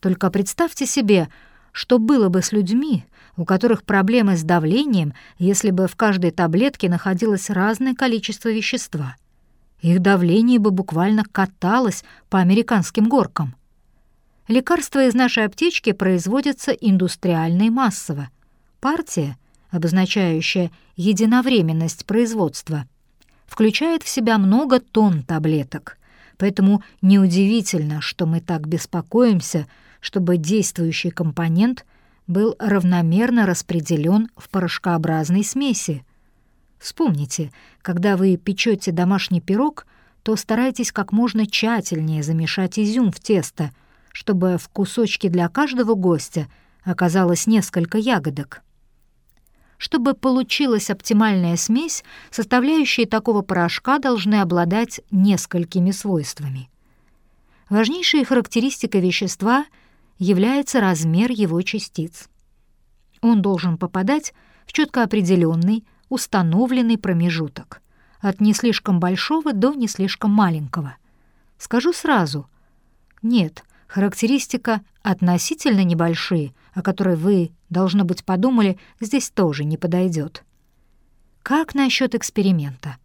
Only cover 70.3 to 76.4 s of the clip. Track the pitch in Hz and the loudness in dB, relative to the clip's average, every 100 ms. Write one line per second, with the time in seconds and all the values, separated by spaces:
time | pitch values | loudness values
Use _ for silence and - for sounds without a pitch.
70.3 | 208 196 160 147 175 139 - _ _ _ | 2 2 0 -6 -8 -10 -12 _ _ _
71.3 | _ _ _ - 233 285 339 - 262 160 | _ _ _ -4 -2 0 -2 0 0 0
72.3 | 143 - _ _ _ _ _ _ _ 226 | -4 -10 _ _ _ _ _ _ _ 0
73.3 | 240 165 - - _ _ 196 202 190 226 | 0 0 -4 -20 _ _ -2 -2 0 0
74.3 | 269 - 240 - 214 - _ - 180 180 | 0 -2 -6 -2 -4 -6 _ -4 0 2
75.3 | 175 - 320 302 208 185 170 170 160 - | 2 -2 -4 0 2 2 2 0 -2 -2
76.3 | 143 | -4